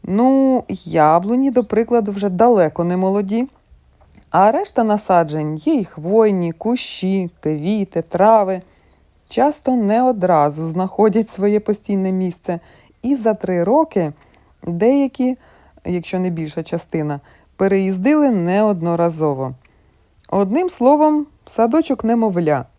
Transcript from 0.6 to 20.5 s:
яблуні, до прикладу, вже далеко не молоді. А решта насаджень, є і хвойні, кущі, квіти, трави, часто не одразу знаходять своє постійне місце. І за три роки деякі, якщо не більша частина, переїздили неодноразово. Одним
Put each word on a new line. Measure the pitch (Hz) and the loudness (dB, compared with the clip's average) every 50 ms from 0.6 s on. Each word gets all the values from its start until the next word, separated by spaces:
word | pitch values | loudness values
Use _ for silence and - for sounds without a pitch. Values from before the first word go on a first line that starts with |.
| - - 190 185 - | -2 -6 -12 -12 -10
яблуні, | 165 160 165 151 151 160 170 180 202 240 254 269 277 | -4 2 2 4 4 4 2 2 0 -2 0 0 2
до | 240 247 233 | 0 0 -2
прикладу, | - - 214 233 233 240 233 214 208 | 0 -2 -2 0 0 0 -2 0 -2
вже | 196 196 202 202 | -6 -4 -4 -4
далеко | 180 180 226 240 240 202 175 151 - - 170 | 2 4 4 4 6 4 2 2 0 -2 -2
не | 175 180 | -2 0
молоді. | 185 190 190 196 202 202 190 208 226 254 277 _ _ _ _ - _ _ _ _ _ _ _ _ - _ _ | 0 0 0 0 -2 -2 -2 -2 -4 -4 -6 _ _ _ _ -20 _ _ _ _ _ _ _ _ -20 _ _
А | - 165 190 208 | 2 4 4 4
решта | 233 320 403 - _ - 226 | 4 2 -4 -2 _ -2 0
насаджень, | 214 208 208 - - 190 175 165 151 147 156 151 151 156 | 2 0 -2 0 2 2 2 2 0 -2 -4 -4 -4 -6
є | 156 - 302 330 | -4 -2 0 0
і | 269 190 | 0 0
хвойні, | - - - 151 170 202 226 220 214 196 185 175 170 | -4 -8 -12 -6 0 2 2 4 4 2 0 -2 -4
кущі, | 160 _ - 220 247 247 - - - - - 190 190 196 180 175 _ _ | -6 _ -4 -2 -2 -2 -4 -8 -10 -6 -4 -2 -2 -2 -2 -4 _ _
квіти, | - 156 156 151 147 185 214 214 196 - - 170 | -4 -4 -4 -2 -2 -2 -2 -2 -4 -4 -4 -6
трави, | 160 _ - 170 190 214 226 220 202 190 190 180 - _ _ _ _ _ _ _ _ _ _ _ _ _ | -6 _ 0 2 4 4 6 4 2 0 -4 -6 -8 _ _ _ _ _ _ _ _ _ _ _ _ _
часто | - - 254 294 302 - _ 262 254 | -2 0 0 0 0 -2 _ -2 0
не | 247 214 196 214 233 | 0 0 0 2 2
одразу | 254 254 247 208 180 180 175 156 147 151 147 156 160 165 | 2 0 0 0 0 2 2 2 2 2 0 -4 -8 -6
знаходять | 160 180 185 190 - - 208 220 196 226 220 - | -4 -4 -4 -4 0 2 2 2 2 0 -2 -2
своє | - - 190 208 208 214 | -4 -2 0 0 0 0
постійне | 208 - 208 208 - - 202 190 190 190 | -2 -2 -6 -6 -4 -4 -2 -2 -2 -2
місце. | 190 185 185 180 170 - - - 175 170 _ - _ _ _ _ _ _ | -2 -2 -2 -4 -6 -8 -8 -8 -8 -8 _ -16 _ _ _ _ _ _
І | - 247 285 | -4 -2 -2
за | 262 214 220 214 | 0 0 0 0
три | 214 - - 185 175 170 | 0 -2 -2 -2 0 2
роки | 190 240 302 320 320 - 202 170 151 143 _ _ _ _ _ _ _ _ _ | 2 4 2 2 2 0 -2 -2 -2 -6 _ _ _ _ _ _ _ _ _
деякі, | - 170 170 170 208 233 269 277 277 262 _ - 254 254 262 - _ _ _ _ _ _ _ - _ | -10 -8 -4 0 2 2 4 2 0 -2 _ -2 -2 -2 -2 -4 _ _ _ _ _ _ _ -16 _
якщо | 170 180 175 170 - - 185 | -6 -6 -6 -6 -6 -6 -4
не | 185 185 | -2 -2
більша | 170 160 160 151 - - | -4 -4 -6 -6 -8 -8
частина, | 160 - - 175 - _ - 165 151 151 147 143 _ - - _ _ _ _ | -8 -6 -8 -8 -8 _ -6 -4 -4 -4 -6 -8 _ -18 -20 _ _ _ _
переїздили | _ 190 196 196 196 190 190 196 185 185 262 302 302 294 277 | _ 0 0 2 0 0 -2 -2 0 0 2 2 4 4 2
неодноразово. | 233 190 170 175 185 202 214 214 208 170 160 170 170 170 170 175 160 160 160 151 139 131 135 131 127 _ _ _ _ _ _ _ _ _ _ _ _ _ _ - | 2 0 0 0 2 2 2 2 0 0 -2 -2 0 0 0 0 0 0 -2 -2 -2 -2 -6 -8 -8 _ _ _ _ _ _ _ _ _ _ _ _ _ _ -4
Одним | - 196 202 190 | -2 -2 -2 0